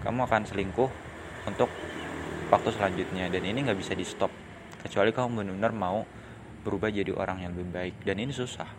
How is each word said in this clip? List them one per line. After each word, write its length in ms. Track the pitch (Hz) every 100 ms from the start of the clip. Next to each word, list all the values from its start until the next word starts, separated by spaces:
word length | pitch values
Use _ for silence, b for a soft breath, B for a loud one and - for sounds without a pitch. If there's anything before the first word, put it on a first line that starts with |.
| 104
Kamu 160 | 120 120
akan 160 | 113 104
selingkuh 400 | 98 95 92 131 - - - - - -
untuk 160 | 101 123 - - - - - - - -
waktu 160 | 101 110
selanjutnya, 560 | 110 98 92 82 90 90
dan 80 | 92
ini 160 | 90 117 139
nggak 80 |
bisa 240 | 95 85 92
di 80 | 87
stop 240 | - 98 - - - - - -
kecuali 240 | - 104
kamu 320 | 113 123 117
benar-benar 320 | 101 95 113
mau 320 | 110 92 101 - B B B B -
berubah 320 | 110 101 110
jadi 160 | 104 95 -
orang 240 | 95 92
yang 160 | 90 90
lebih 160 | 90
baik. 220 | 87 90 - 101
Dan 160 | 98
ini 80 | 127
susah. 400 | 127 123 - 82